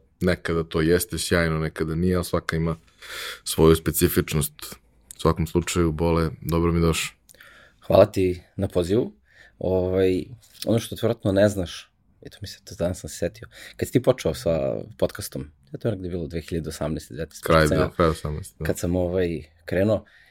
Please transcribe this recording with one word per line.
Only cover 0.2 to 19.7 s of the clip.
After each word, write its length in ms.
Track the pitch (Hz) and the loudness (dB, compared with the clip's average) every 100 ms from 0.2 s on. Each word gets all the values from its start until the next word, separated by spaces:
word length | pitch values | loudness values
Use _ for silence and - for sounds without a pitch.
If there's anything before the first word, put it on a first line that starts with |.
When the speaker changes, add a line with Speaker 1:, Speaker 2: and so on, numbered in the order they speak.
| 92 85 - 82 | 0 0 -2 -4
Speaker 1:
to 180 | 82 85 | -2 0
jeste 360 | 80 87 - 80 | 4 4 2 -6
sjajno, 420 | - 87 82 80 | 0 2 2 0
nekada 360 | 78 - 80 80 | -4 -4 -4 -2
nije, 200 | 90 90 | 0 0
ali 100 | 85 | 0
svaka 300 | 85 - 80 | -4 -2 -2
ima 200 | 82 82 _ _ - - - - | -2 -4 _ _ -16 -12 -12 -12
svoju 320 | - - 80 78 | -6 6 6 6
specifičnost. 760 | - 76 85 - 82 78 73 - - - _ _ _ - | 2 2 2 2 0 0 -2 -6 -18 -18 _ _ _ -2
U 20 | |
svakom 280 | 82 82 80 | 0 0 0
slučaju, 440 | 87 80 90 85 | -2 -2 0 0
Bole, 380 | 78 82 82 82 - | 0 0 2 0 -4
dobro 300 | - 82 85 | -4 0 2
mi 100 | 85 | 2
došao. 340 | 82 80 - - _ - - - - _ - | 2 0 -4 -10 _ -20 -20 -20 -20 _ 2
Speaker 2:
Hvala 180 | - 101 | 6 6
ti 360 | - 92 87 - - | 4 0 -2 -10 -6
na 120 | 98 | -2
pozivu. 460 | - 85 107 202 - _ _ - - | -2 0 0 0 -6 _ _ -20 -8
Ovaj, 640 | 90 92 92 92 95 92 - - - - - | -2 0 0 2 2 0 -4 -14 -20 -12 -2
ono 140 | 113 | -2
što 160 | - 98 | -2 -4
ti 40 | |
vjerojatno 300 | 113 117 107 | -2 -2 0
ne 180 | 98 104 | 4 4
znaš, 420 | 101 85 - - _ _ _ | 4 -6 -8 -18 _ _ _
eto 160 | - - | -20 -16
mi 60 | 98 | -16
se, 120 | - | -16
to 120 | - - | -16 -4
danas 240 | 87 90 | -4 -4
sam 100 | 117 | -10
se 80 | - | -6
setio, 300 | 87 - - - - - | -6 -6 -20 -20 -16 -6
kad 120 | - | 0
si 40 | |
ti 100 | 127 | 2
počeo 320 | 120 123 - | 2 2 0
sa 420 | 76 85 82 67 55 - - | -2 0 0 0 -4 -8 -4
podcastom, 540 | 87 - - 69 73 - _ | -4 -4 -10 -10 -12 -16 _
ja 80 | 147 | -6
to 80 | 123 | -6
je 40 | |
negde 180 | 98 90 | -4 -6
bilo 180 | 87 80 | -6 -6
dve 140 | 85 | -8
hiljade 280 | - 85 78 | -6 -6 -6
osamnaeste, 440 | 78 78 76 - | -6 -4 -6 -8
devetnaeste, 320 | 62 80 - - | -12 -12 -6 4
Speaker 1:
Kraj 160 | 80 | 6
Speaker 2:
kad 80 | 78 | 6
sam 80 | 87 | 4
Speaker 1:
bio, 60 | |
Speaker 2:
ja, 80 | - | 0
Speaker 1:
kraj 180 | - 82 | 2 2
osamnaeste, 460 | 78 76 76 98 - | 2 -4 -8 -10 -8
da. 60 | 78 | -4
Speaker 2:
kad 140 | 92 | -2
sam, 160 | 87 90 | -2 0
ovaj, 480 | 87 92 90 82 76 _ | 0 0 -2 -4 -10 _
krenuo, 400 | - | -4